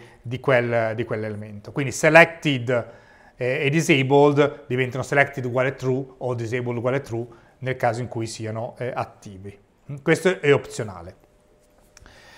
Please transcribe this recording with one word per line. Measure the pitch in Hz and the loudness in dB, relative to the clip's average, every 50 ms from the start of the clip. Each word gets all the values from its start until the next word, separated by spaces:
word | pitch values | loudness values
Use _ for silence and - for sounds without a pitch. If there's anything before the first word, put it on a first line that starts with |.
| - - - - - | -10 -20 -20 -16 -12
di | 117 123 123 | -10 -10 -6
quel, | - - 131 120 120 120 117 117 113 110 110 | 0 2 2 2 2 2 0 0 0 -2 -2
di | 110 117 | -4 -6
quell'elemento. | - 120 107 110 110 104 104 107 107 104 104 - - | -6 -6 -6 -6 -6 -8 -10 -12 -14 -16 -16 -16 -10
Quindi | - 151 139 127 - | -6 -4 -4 -4 -2
selected, | - - 156 156 160 170 165 - - - 156 139 123 117 120 127 117 - - - - - - - - - - _ | 0 4 6 8 8 8 8 4 -2 -2 -2 0 0 0 0 0 -2 -2 -4 -12 -20 -20 -20 -20 -20 -20 -18 _
eh, | - 123 123 131 156 151 | -6 -4 -2 -2 0 0
e | 139 | 0
disabled | 143 165 151 - 160 135 135 131 143 143 143 147 143 139 147 131 - - - | 2 2 4 4 4 4 4 6 6 8 8 8 6 6 4 2 0 -4 -8
diventano | - 127 127 131 123 117 131 120 | -4 -2 -2 -2 -2 -2 -6 -4
selected | - 147 143 139 139 - 139 123 | 0 2 2 2 2 0 -6 -6
uguale | 123 117 127 127 135 135 | -4 0 0 0 0 -2
true | 135 131 131 127 131 139 - - | -4 -2 -2 -2 -2 -4 -8 -12
o | - - 123 127 | -10 -6 -6 -4
disabled | 113 113 110 120 123 123 120 120 120 | -4 -6 -4 -4 -4 -4 -4 -4 -2
uguale | 110 127 127 135 135 | -2 -2 -2 -2 -4
true | - 117 117 120 120 - - - _ _ - | -4 -8 -8 -8 -8 -12 -20 -20 _ _ -10
nel | 127 131 131 | -6 -6 -4
caso | 131 - 120 113 120 | 0 0 0 0 0
in | 123 110 | -4 -6
cui | - 117 113 | -6 -6 -6
siano, | 110 - - 110 110 110 110 117 131 - - | -6 -8 -8 -8 -8 -8 -8 -8 -10 -10 -8
eh, | 123 120 - | -8 -8 -6
attivi. | 131 120 - - - - - 98 92 98 101 - - _ _ _ _ _ - 139 143 | -6 -8 -8 -10 -20 -18 -18 -16 -16 -16 -18 -18 -20 _ _ _ _ _ -14 -14 -4
Questo | - 170 160 160 - 185 180 185 | 0 2 2 2 2 0 0 2
è | - 147 143 | 4 4 4
opzionale. | 127 - - - - 117 104 95 85 87 90 - _ _ _ _ _ _ _ _ _ _ _ _ _ _ _ _ - - - - - - - - | 4 2 -4 -10 -10 -10 -10 -10 -14 -16 -18 -20 _ _ _ _ _ _ _ _ _ _ _ _ _ _ _ _ -20 -20 -20 -20 -20 -20 -20 -20